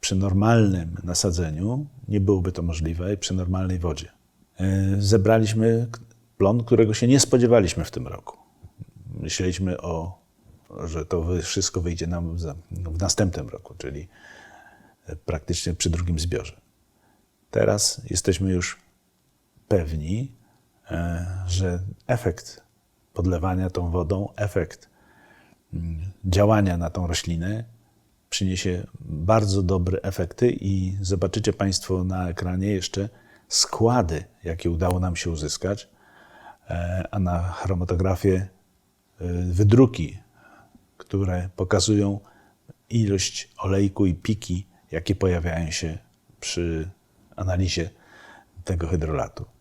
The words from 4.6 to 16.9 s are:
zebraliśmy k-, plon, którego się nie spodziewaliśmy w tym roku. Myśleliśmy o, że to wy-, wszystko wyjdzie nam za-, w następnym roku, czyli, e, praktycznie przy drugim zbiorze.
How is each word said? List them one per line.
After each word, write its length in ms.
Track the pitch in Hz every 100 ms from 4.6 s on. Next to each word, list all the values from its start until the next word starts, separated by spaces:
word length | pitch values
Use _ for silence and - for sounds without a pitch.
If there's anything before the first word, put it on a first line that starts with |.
| 95 95 98 98
zebraliśmy 880 | 101 107 104 110 107 110 113 113 117
k-, 80 | - - _ _ _
plon, 260 | 98 117
którego 300 | 117 110 113
się 140 | 107 120
nie 120 | 135
spodziewaliśmy 680 | - 131 120 117 92 - 76
w 60 |
tym 160 | - 123
roku. 300 | - - - _ _ - _ - - - -
Myśleliśmy 640 | 78 - 92 87 92 87
o, 400 | 85 85 85 - _ _ _ - _ - 85
że 200 | 80 76
to 160 | 87
wy-, 200 | 82 90
wszystko 400 | 80 - - 92
wyjdzie 260 | 87 85 85
nam 320 | 87 85 85
za-, 160 | 82 78 -
w 300 | 87 87 80
następnym 480 | 92 - 98 82 69
roku, 240 | - - -
czyli, 300 | 65 69 87 _ - - - - - - - _ -
e, 80 | 78
praktycznie 580 | - 80 - 90 -
przy 160 | 80 85
drugim 300 | 82 87 80
zbiorze. 420 | 85 - - - _ _ _